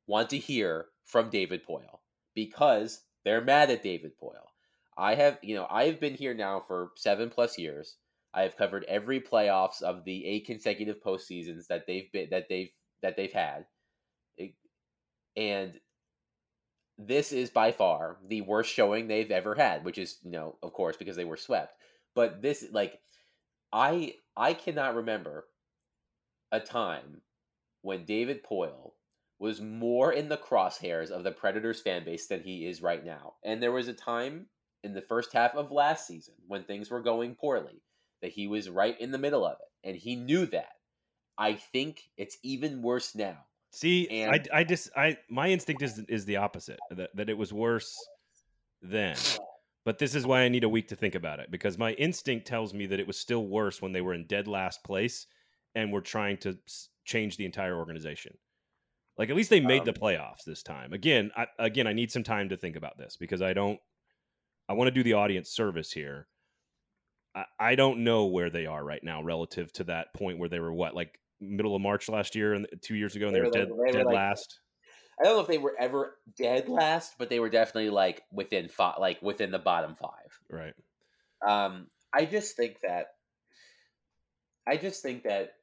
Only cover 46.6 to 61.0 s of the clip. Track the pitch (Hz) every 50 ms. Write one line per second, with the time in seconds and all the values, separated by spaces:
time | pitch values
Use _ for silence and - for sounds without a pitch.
46.6 | - - - - - - 90 92 90 90 - 98 104 110 110 101 110 92 104 104
47.6 | 113 117 117 110 - - - - - - - _ _ _ _ _ _ _ _ _
48.6 | _ _ _ _ 87 90 101 107 101 90 76 65 - - - - - - - -
49.6 | _ _ _ _ _ 113 110 - 147 127 135 147 120 127 131 127 127 123 123 123
50.6 | 117 110 110 113 110 - - - 110 101 87 90 85 78 76 73 67 - 87 90
51.6 | - 104 90 92 117 113 110 - 147 170 180 - - 139 127 117 - - 123 113
52.6 | 110 101 92 101 101 95 98 95 98 101 95 - - - 120 117 107 98 95 110
53.6 | 107 101 90 - 98 95 92 92 90 92 90 85 85 80 98 101 101 107 101 95
54.6 | 92 90 - - - - 98 95 107 123 - - - - _ _ _ _ _ _
55.6 | _ _ - 113 110 104 101 101 90 - - 110 104 101 101 95 - 98 92 -
56.6 | _ - - - - - _ _ _ - - 113 107 104 92 - 101 90 - 107
57.6 | 95 92 90 85 82 80 82 80 78 78 73 - - - - _ _ _ _ _
58.6 | _ _ _ _ _ _ _ _ _ _ _ - 113 113 143 185 220 - 220 180
59.6 | 139 123 131 139 - 117 - - - 107 90 78 71 52 - - - 82 78 -
60.6 | - - 78 67 62 67 85 101